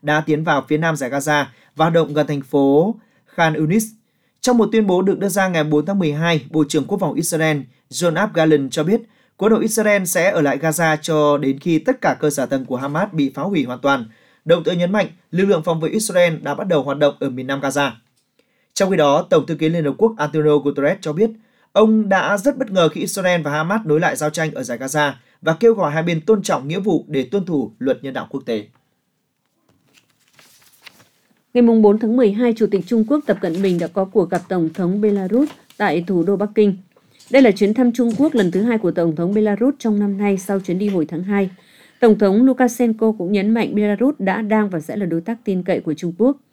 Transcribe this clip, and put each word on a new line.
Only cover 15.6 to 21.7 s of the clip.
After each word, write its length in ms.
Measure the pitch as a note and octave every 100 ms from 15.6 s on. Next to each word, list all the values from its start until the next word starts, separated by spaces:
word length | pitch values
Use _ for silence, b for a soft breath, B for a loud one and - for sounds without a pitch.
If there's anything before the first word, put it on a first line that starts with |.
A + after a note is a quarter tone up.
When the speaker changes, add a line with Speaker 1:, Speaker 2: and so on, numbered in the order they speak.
Speaker 1:
phòng 160 | D#3 E3
vệ 100 | D#3
Israel 440 | A3 G#3+ F3+ F3 D#3
đã 200 | - D3
bắt 120 | G3
đầu 160 | D#3+
hoạt 140 | C#3 C#3
động 180 | D3 -
ở 100 | C#3
miền 180 | B2+ B2+
Nam 140 | C#3
Gaza. 300 | C#3 C#3 C#3 A2+ _ _ _ _ _ _ _
Trong 180 | - F#3+
khi 60 | F#3
đó, 300 | D3 C#3+ F3
Tổng 160 | F3 C#3
thư 100 | D#3
ký 140 | D#3
Liên 160 | E3+ D3
Hợp 100 | C#3
Quốc 160 | A3 A3
Antonio 400 | D3 D#3 D3+ D3
Guterres 400 | C#3 C#3+ C#3 F#3+
cho 120 | D#3
biết, 160 | D3+ A3 A3 b b b